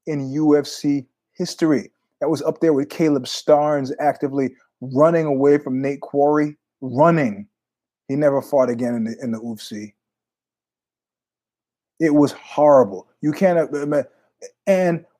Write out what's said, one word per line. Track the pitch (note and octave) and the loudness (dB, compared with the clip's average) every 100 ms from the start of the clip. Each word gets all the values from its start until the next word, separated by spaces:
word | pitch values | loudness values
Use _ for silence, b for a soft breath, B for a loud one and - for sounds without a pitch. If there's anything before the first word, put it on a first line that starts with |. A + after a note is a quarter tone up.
| - | -8
in | D3 C3+ | -6 -6
U | C#3+ D#3 D3 | 0 2 2
F | D3 | 0
C | - D3 C#3+ B2+ _ _ | -4 -2 -2 -6 _ _
history. | - F3+ - D#3+ C3 - _ _ _ | -10 -8 -2 0 0 -2 _ _ _
That | - | -4
was | - | -2
up | - D#3 | -4 0
there | E3 | 0
with | C#3+ D3 | 0 -2
Caleb | - D#3 C#3+ | -2 0 0
Starnes | B2 - - D3 D3+ C#3+ C3+ D3 | -4 -6 2 2 2 -2 -4 -2
actively | D3+ C3+ C#3+ C#3 C3 C3 b _ | -2 -2 -4 -2 -4 -6 b _
running | C3 C3 D#3+ E3+ D#3 | -6 2 2 2 0
away | C3+ C#3 D3 | 2 2 2
from | C#3 C3 | 0 -4
Nate | C#3 C#3 | -4 -6
Quarry. | - C#3+ C#3+ D3+ D3+ D3 _ _ | -6 0 2 2 -2 -6 _ _
Running. | C3 B2 E3 E3 B2+ G2 G2+ _ _ _ _ _ - | -6 2 4 4 0 -4 -14 _ _ _ _ _ -6
He | |
never | C#3 D3 C#3 | -2 0 0
fought | C3+ C#3+ B2 | 0 0 0
again | A#2+ B2 | -2 -4
in | A#2+ | -4
the, | A2+ A#2 | -6 -8
in | B2+ | -8
the | A2 | -8
U | A#2 | -10
F | A2 | -14
C. | - G#2+ G#2+ _ _ _ _ _ _ _ _ _ _ _ _ _ _ _ _ _ _ _ _ - | -14 -14 -14 _ _ _ _ _ _ _ _ _ _ _ _ _ _ _ _ _ _ _ _ -4
It | D#3+ | 2
was | D3 C#3 | 4 2
horrible. | - - - D3 C#3 G#2+ F#2 - _ | 0 -8 2 6 6 6 -2 -16 _
You | D3 | -6
can't, | D3 F#3+ E3+ | 0 2 2
uh, | D3+ D3 D3 D3 | 0 -4 -2 -4
uh, | - _ _ _ - _ - | -4 _ _ _ -20 _ -2
and | F#3 F3+ E3 - | 0 0 -2 -8